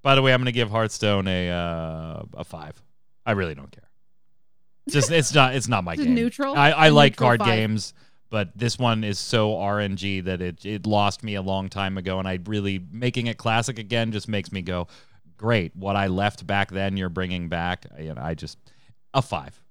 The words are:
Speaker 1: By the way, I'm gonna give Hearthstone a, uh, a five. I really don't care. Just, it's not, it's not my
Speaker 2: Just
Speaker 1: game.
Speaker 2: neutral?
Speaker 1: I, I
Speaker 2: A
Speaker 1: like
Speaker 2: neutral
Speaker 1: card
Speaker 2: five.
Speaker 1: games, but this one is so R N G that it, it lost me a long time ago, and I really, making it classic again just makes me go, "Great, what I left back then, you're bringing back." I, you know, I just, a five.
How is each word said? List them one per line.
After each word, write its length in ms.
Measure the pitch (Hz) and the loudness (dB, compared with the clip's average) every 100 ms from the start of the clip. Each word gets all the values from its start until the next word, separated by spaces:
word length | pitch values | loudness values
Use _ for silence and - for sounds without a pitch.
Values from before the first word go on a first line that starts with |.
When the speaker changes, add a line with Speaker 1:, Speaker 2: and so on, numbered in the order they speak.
Speaker 1:
By 120 | 139 | 6
the 80 | 135 | 6
way, 100 | 135 | 6
I'm 60 | 127 | 4
gonna 120 | 127 | 2
give 180 | 120 110 | 0 0
Hearthstone 560 | 110 110 - 107 101 95 | 0 0 0 2 2 2
a, 220 | 92 90 | 0 0
uh, 720 | 87 85 82 80 80 80 76 - | -2 -2 -4 -6 -8 -10 -10 -12
a 100 | - | -12
five. 360 | - 82 76 - - - - - | -12 -12 -14 -18 -20 -20 -20 -10
I 80 | 120 | -2
really 220 | 101 87 | 0 -2
don't 160 | 71 69 | -6 -16
care. 180 | - - - - - - - - - - - - | -20 -20 -20 -20 -20 -20 -20 -20 -20 -20 -18 -2
Just, 200 | 143 131 | 0 4
it's 200 | 165 143 | 2 4
not, 220 | 147 131 | 4 4
it's 140 | 131 120 | 2 0
not 160 | 110 | -2
my 100 | 87 | -2
Speaker 2:
Just 120 | 277 254 | -2 2
Speaker 1:
game. 80 | 240 | 2
Speaker 2:
neutral? 380 | 240 - 277 147 | 0 -2 -2 4
Speaker 1:
I, 160 | 143 | 4
I 140 | 151 156 | 8 8
Speaker 2:
A 20 | |
Speaker 1:
like 220 | 147 143 | 8 6
Speaker 2:
neutral 160 | - 127 | 6 2
Speaker 1:
card 120 | 117 | 4
Speaker 2:
five. 60 | 107 110 | 2 2
Speaker 1:
games, 380 | 110 110 - - - - - | 2 -2 -4 -14 -20 -20 -6
but 200 | 110 95 98 | -4 -4 -2
this 220 | 120 - | -4 0
one 260 | 120 113 | 0 0
is 140 | 107 98 | -2 -4
so 360 | - 117 107 98 | 0 2 2 2
R 200 | 101 104 | 0 0
N 160 | 101 95 | -2 -2
G 240 | 98 95 | -4 -2
that 220 | 92 90 | -2 -4
it, 240 | 90 82 98 | -4 -6 -8
it 200 | 104 107 | -6 2
lost 360 | 104 101 - | 4 4 0
me 140 | 110 101 | -6 -4
a 60 | |
long 260 | 95 95 95 | -2 -2 -4
time 280 | 101 95 95 | -4 -4 -4
ago, 200 | 92 95 | -4 -4
and 80 | 95 | -4
I 120 | 92 90 | -6 -4
really, 340 | 104 98 95 90 | -2 -2 -4 -8
making 380 | 110 123 123 120 | -4 -4 -2 -4
it 100 | 110 | -4
classic 400 | 117 113 117 113 | 0 0 0 -8
again 320 | 101 117 113 | -4 -2 0
just 140 | 107 - | -4 -4
makes 220 | 104 92 | -6 -4
me 100 | 98 | -8
go, 280 | 87 90 85 - - - - - | -4 -6 -6 -12 -20 -20 -20 -6
"Great, 380 | 110 117 85 90 | 0 0 0 -6
what 180 | 95 101 | -2 0
I 120 | 98 | 0
left 380 | 92 104 - 85 | 0 -2 -4 -4
back 240 | 101 98 | -2 0
then, 260 | 92 98 98 | -2 -2 -2
you're 120 | 92 | -4
bringing 400 | 85 90 90 85 | -4 -4 -4 -4
back." 380 | 82 87 90 - 71 | -4 -4 -4 -10 -14
I, 60 | |
you 120 | 78 | -12
know, 60 | 60 | -8
I 120 | 73 | -8
just, 240 | 80 76 - - - - - - | -8 -10 -14 -20 -20 -20 -20 -4
a 80 | 135 | -2
five. 360 | - 80 67 - - | -2 -6 -8 -20 -20